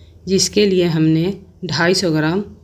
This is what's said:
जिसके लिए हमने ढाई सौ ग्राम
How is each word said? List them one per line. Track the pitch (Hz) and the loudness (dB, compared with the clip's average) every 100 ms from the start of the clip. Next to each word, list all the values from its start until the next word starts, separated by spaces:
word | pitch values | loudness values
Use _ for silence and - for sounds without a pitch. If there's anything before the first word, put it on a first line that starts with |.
| - - - | -20 -14 -2
जिसके | 190 - 208 208 | 0 0 0 2
लिए | 185 170 | 2 0
हमने | 160 160 160 175 202 - - 175 | 2 2 2 0 -4 -12 -14 -8
ढाई | 143 170 | 0 0
सौ | 185 180 | 2 0
ग्राम | 156 156 185 208 - | 0 0 -2 -6 -14